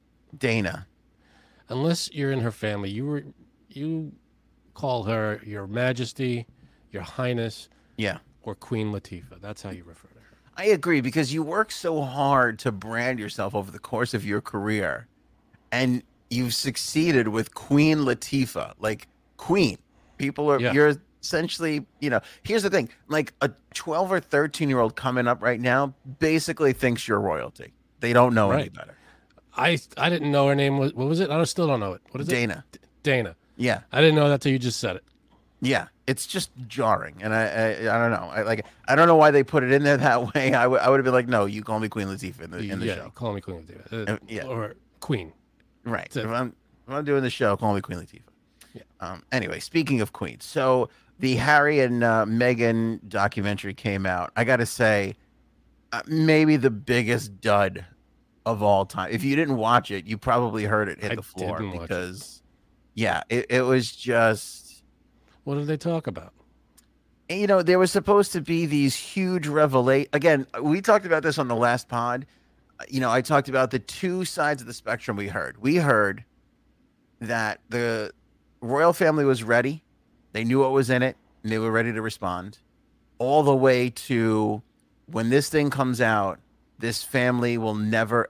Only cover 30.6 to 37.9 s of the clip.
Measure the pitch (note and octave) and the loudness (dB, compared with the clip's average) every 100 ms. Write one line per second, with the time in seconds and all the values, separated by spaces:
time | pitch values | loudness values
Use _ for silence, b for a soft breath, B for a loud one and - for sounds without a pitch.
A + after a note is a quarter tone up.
30.6 | C#3 C#3 C3+ A#2 C3+ E3 F#3+ D3+ E3+ - | 2 2 0 -2 -2 0 0 0 -2 0
31.6 | E3 B2+ G2+ F2+ _ B2+ D3 B2 A#2 E2+ | 0 0 -2 -8 _ -10 -4 -2 -2 -4
32.6 | - - _ _ D3 C3 G2+ - _ - | -14 -20 _ _ 0 0 0 -8 _ -4
33.6 | B2 G#2+ - B2 D#3 D3+ D3 C#3 C#3+ C3 | -2 -2 -2 4 6 6 4 2 2 0
34.6 | B2 - A2 F#2 - _ _ _ _ - | -2 -4 -6 -6 -12 _ _ _ _ -6
35.6 | B2+ C3 - _ - C3 - F#3+ - - | -2 -2 -4 _ -6 -6 -6 -8 -8 -12
36.6 | A#2+ A2+ A2+ F2+ D#2 D#2+ G#2+ A2 A2+ A2+ | -12 -4 0 0 -2 -8 -2 0 0 0
37.6 | A2 - A2 | -2 -2 0